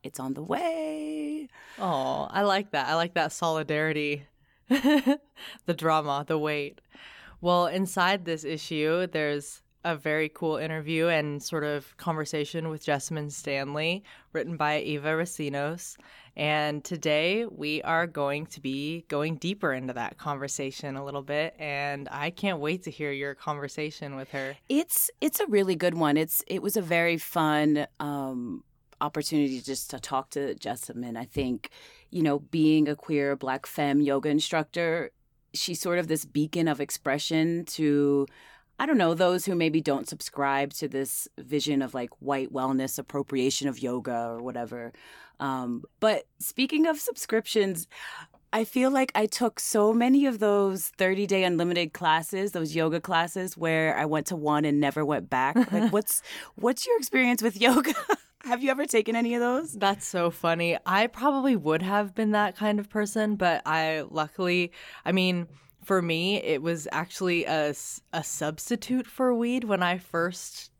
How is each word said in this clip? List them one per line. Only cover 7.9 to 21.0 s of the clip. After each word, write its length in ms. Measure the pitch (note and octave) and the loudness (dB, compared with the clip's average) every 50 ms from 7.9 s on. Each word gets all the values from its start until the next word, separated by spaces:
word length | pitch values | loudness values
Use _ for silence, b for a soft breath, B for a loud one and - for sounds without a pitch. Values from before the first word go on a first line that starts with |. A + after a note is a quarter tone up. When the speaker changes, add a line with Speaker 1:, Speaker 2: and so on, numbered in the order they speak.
| - G3 F3 F3+ G3+ G3 F3 | 0 2 2 2 2 0 -2
Speaker 2:
this 180 | E3+ E3 D#3 D#3 | -4 -4 -4 -4
issue, 640 | C#3 D#3+ D3 - - E3 D3+ D3+ D#3 E3 F3+ F#3 | -6 -6 -6 -6 -4 -2 0 2 2 2 0 -2
there's 560 | F3+ - D#3 D3+ D3 D3 D3 C#3+ - - - _ _ _ _ - | -2 -2 -2 0 0 -2 -4 -6 -10 -16 -18 _ _ _ _ -4
a 120 | E3+ E3 | -4 -4
very 320 | D3 - D#3 D3+ D#3 D#3 D3+ | -2 -2 -2 0 0 0 -2
cool 280 | _ - E3+ D#3+ D#3 | _ -4 -2 -2 -2
interview 500 | - D#3 D#3+ D#3+ D#3+ D3 D3+ E3 D#3+ E3 | -2 -4 -4 -6 -6 -4 -2 0 2 2
and 340 | E3+ E3+ D#3 D3+ D3 D3 D3 | 4 2 2 0 -2 -6 -6
sort 220 | - - E3+ D#3 D3 | -8 -6 -4 -2 -2
of 320 | D3 D3 C#3+ C#3 - _ | -2 -4 -4 -6 -12 _
conversation 680 | - - F3+ D#3+ D#3 D3+ - - D3+ D3 - - E3 D#3+ D#3+ | -8 -6 -4 -4 -4 -4 -4 -4 -4 -4 -4 -6 -6 -6 -6
with 140 | D#3 D3+ - | -8 -6 -2
Jessamyn 460 | - C#3+ C#3 - - E3 D#3 D3 D3 | -2 -2 -2 -2 -6 -6 -6 -6 -8
Stanley, 720 | C#3+ - - D3 C#3 C#3 C#3 C#3 C#3+ D3+ D#3 E3 F3+ G3 G3+ B B B B B - | -10 -10 -6 -4 -4 -4 -4 -4 -4 -2 -2 -2 -2 -4 -8 B B B B B -6
written 240 | D#3+ - E3+ E3+ | -6 -4 -4 -4
by 220 | D3+ D3+ D3 D3+ D3+ | -2 0 0 0 0
Eva 280 | - C3+ D3+ C#3+ C#3+ D#3 | -2 -2 -4 -4 -2 -2
Recinos. 880 | D#3 D#3+ E3+ E3+ - - D3+ C#3+ C#3 C#3 C#3+ D3+ E3 F3 - - - B B B B B B B B | 0 0 -2 -4 -4 -6 -6 -4 -4 -4 -4 -4 -6 -8 -12 -14 -16 B B B B B B B B
And 480 | - D3 D3+ D3+ D3+ D3+ D3+ D3 D3 D3 | -4 -2 0 0 0 0 0 -2 -6 -6
today 640 | - F3+ D#3 - D#3+ D3+ D3+ D#3+ F3 G3 A3 A#3+ | -8 -8 -2 0 2 2 2 2 2 0 0 -2
we 360 | G#3+ F3+ - D3 D3+ D3+ D3+ - | -6 -8 -6 -4 -4 -4 -2 -2
are 220 | - E3 E3 F3 | 0 0 0 0
going 420 | E3+ D#3+ D3 C#3+ C#3 C#3+ D3 D#3 | -2 -2 -2 -2 -2 -2 -4 -6
to 120 | - - D3 | -10 -14 -8
be 440 | C#3 C3 C3+ C#3 C#3+ D3+ E3 E3+ D#3+ | -6 -4 -4 -4 -4 -6 -6 -8 -8
going 280 | _ D3+ C#3+ D3 D#3+ E3 | _ -2 -2 -2 -2 -4
deeper 340 | C3+ - F3 G3+ G3+ - D#3 C3+ | -4 -4 -4 -4 -2 -2 -2 -2
into 200 | B2+ B2+ B2+ B2 | -2 -4 -6 -6
that 240 | A#2+ A#2 - - | -6 -6 -6 -8
conversation 800 | - - D3+ C#3+ C3+ C#3 C3+ - - C#3 C3+ C3+ - - C#3+ C3+ | -8 -8 -8 -6 -6 -6 -6 -6 -6 -6 -6 -6 -8 -8 -8 -8
a 100 | C3+ | -8